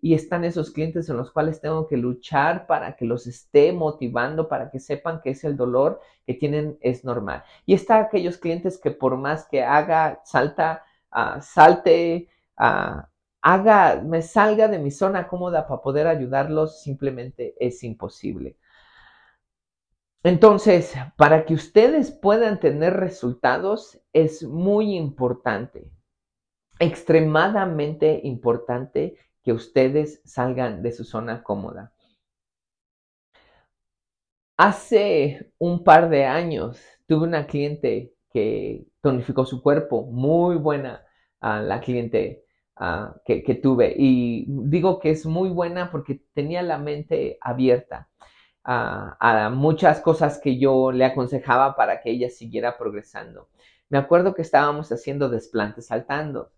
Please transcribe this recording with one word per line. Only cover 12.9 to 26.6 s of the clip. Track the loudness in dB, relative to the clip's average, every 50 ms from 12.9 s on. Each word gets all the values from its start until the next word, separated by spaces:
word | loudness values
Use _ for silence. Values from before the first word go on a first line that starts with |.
| -6 -10 -14 _ _ _ _ _ _ _
haga, | 2 4 4 4 6 6 6 8 6 6 4 0 -2
me | -4 -4 -4 -4
salga | -2 2 2 4 4 4 4 4 2
de | 2 0
mi | -4 -4
zona | -4 -2 -2 -2 0 -2 -4 -6
cómoda | -8 -6 -6 -2 -2 -2 -2
para | -2 -8 -6
poder | -6 -4 -2 0 0
ayudarlos, | 0 0 0 -2 -2 -2 -2 -2 0 0 -2 -2 -2 -4 -12 -12
simplemente | -12 -10 -6 -6 -6 -6 -6 -12 -14 -10 _ -10 -10 -6 -4
es | -4 -4 -4 -6 -12
imposible. | -12 -12 -10 -12 -14 -14 -10 -10 -10 -10 -8 -10 -12 -14 _ _ _ _ _ _ _ _ _ _ _ _ _ _ _ _ _ _ _ _ _ _ _ _ _ _ _ _ _ _ _ _ _ _
Entonces, | 2 4 8 8 8 8 8 6 4 4 4 4 0 -8 -12 -14 -14 _
para | _ 6 8 8 4 4
que | 2 -2
ustedes | -2 -2 4 _ 6 6 6 6 2 0 -2
puedan | -6 -2 2 2 4 4 2 0 0 2
tener | 0 0 0 2 0 0 0
resultados, | 0 -2 -4 -6 -6 -6 -6 -6 -2 0 0 0 0 0 -2 -4 -4 -6 -14 _ -20 _ _ _
es | 2 2 2 0 -6 -14
muy | -10 -6 -4 0 0 2 2 2 0 -2
importante, | -4 -4 -6 -6 -4 -4 -4 -4 -4 _ -4 -4 -4 -6 -10 _ -20 -20 -20 -20 _ _ _ _ _ _ _ _ _ _ _ _ _